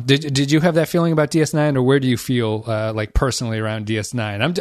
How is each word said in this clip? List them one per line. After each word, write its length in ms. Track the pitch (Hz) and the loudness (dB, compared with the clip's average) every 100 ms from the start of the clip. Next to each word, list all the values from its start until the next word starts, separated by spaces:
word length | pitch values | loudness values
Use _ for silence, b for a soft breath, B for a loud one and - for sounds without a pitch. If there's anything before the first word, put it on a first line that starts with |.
| 120 | 2
Did, 280 | 139 151 | 2 2
did 160 | 135 139 | 0 2
you 100 | 156 | 2
have 140 | 175 165 | 4 2
that 120 | 151 | 2
feeling 240 | 175 170 | 0 2
about 180 | 156 151 | 2 2
D 100 | 165 | 2
S 120 | 151 | 0
nine, 220 | 156 151 135 | 2 2 2
or 60 | |
where 160 | 127 139 | 4 4
do 80 | 131 | 2
you 80 | 120 | -2
feel, 460 | - 123 110 107 110 | -2 -2 0 -4 -4
uh, 260 | 110 110 | -4 -4
like, 200 | 110 107 | -4 -2
personally 460 | - 135 - 120 110 | 0 0 -2 -4 -4
around 260 | 110 110 104 | -4 -6 -4
D 120 | 110 | -4
S 160 | 104 | -4
nine? 280 | 120 107 101 | -6 -6 -2
I'm, 120 | 135 175 | -2 2